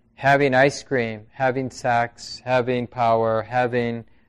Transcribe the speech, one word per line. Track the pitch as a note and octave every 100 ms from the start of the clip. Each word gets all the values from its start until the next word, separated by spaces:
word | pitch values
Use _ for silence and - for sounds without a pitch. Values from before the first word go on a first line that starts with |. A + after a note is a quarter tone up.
| _ -
having | C#3 C#3 C#3+
ice | B2+ C#3 C#3
cream, | - C3+ A2+ G#2+ G#2+
having | - C3+ B2+ B2+
sex, | - C3 A#2+ A#2+ - - - -
having | B2+ A#2+ B2 A#2+
power, | - A#2 A2+ A2+ A2+
having | G#2+ B2 B2 A#2+ A#2+ A#2 A2+ _